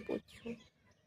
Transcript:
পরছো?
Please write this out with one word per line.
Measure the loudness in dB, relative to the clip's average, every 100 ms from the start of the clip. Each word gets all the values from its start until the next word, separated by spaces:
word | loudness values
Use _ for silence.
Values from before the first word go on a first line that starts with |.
| 8
পরছো? | 2 2 -6 -4 -4 -6 -20 -20 -20